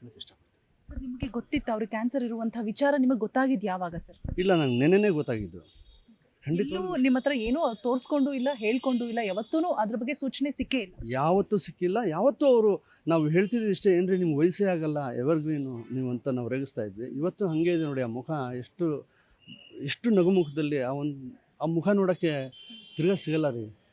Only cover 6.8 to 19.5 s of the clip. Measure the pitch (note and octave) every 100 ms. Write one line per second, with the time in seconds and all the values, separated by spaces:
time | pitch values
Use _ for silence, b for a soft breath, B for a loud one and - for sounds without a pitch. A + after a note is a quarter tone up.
6.8 | F#4 D#4+ C4 B3+ C#4+ C#4 A3 C#4+ D4+ A3+
7.8 | B3 B3+ - D4 C#4 C4+ B3+ C4 G#3+ B3
8.8 | C4+ A#3+ A#3+ A3+ G#3+ F#3 A#3 D#4+ F4 A#3
9.8 | G#3+ A3+ A#3+ D4 C4+ - C#4+ C4 B3+ C4
10.8 | F#3+ - A2+ C3 D#3 F#3+ F#3+ G#3 - -
11.8 | F3+ G#3 G#3+ D#3 B3+ - C#4+ A#3+ G#3+ F#3
12.8 | b b - E3 D3+ E3+ G3+ A#3+ G#3+ F#3
13.8 | G3+ F3 F#3 F#3 F3 C#3+ F3 F3+ G3 F3
14.8 | D#3 D3 C3+ A#2+ C3 D#3+ D3+ D3+ C3+ A#2+
15.8 | A#2 B2+ B2+ B2 C#3+ B2+ A#2 C3 C3+ -
16.8 | G#2 G2 B2+ C3+ F3 - G3 D#3 E3+ E3+
17.8 | D#3 C3+ A#2+ A#2+ B2+ D#3 B2+ B2 A#2+ -
18.8 | E3+ C#3 - b b b -